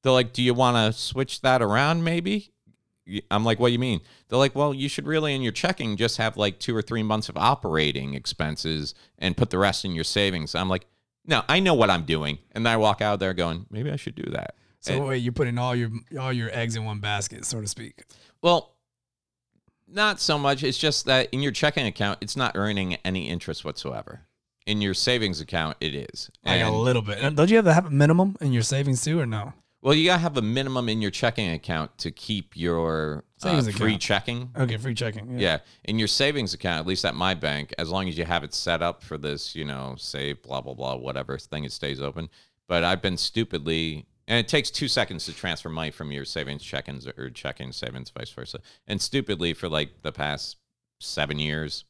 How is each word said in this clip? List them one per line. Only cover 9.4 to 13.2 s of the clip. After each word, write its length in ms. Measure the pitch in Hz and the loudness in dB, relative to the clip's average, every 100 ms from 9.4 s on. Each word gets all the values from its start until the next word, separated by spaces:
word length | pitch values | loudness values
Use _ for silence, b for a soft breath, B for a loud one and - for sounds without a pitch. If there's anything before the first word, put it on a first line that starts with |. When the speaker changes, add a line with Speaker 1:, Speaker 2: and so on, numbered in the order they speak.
| - | 0
Speaker 1:
the 60 | 92 | 4
rest 260 | 101 - 98 | 2 2 -4
in 80 | |
your 100 | 85 | -4
savings." 520 | 82 - 101 90 76 87 | -2 2 2 0 -4 -2
I'm 140 | 92 | 0
like, 180 | 92 - _ _ _ - | 0 -4 _ _ _ 0
"No, 180 | 135 - | 0 4
I 120 | 165 | 4
know 140 | 190 147 | 6 6
what 140 | 107 | 6
I'm 120 | 92 | 4
doing." 360 | 78 78 76 73 _ | 2 0 0 -4 _
And 140 | - 117 | -2 2
then 80 | |
I 40 | 113 | 4
walk 220 | 107 98 | 4 4
out 180 | 107 | 0
there 140 | 104 | 0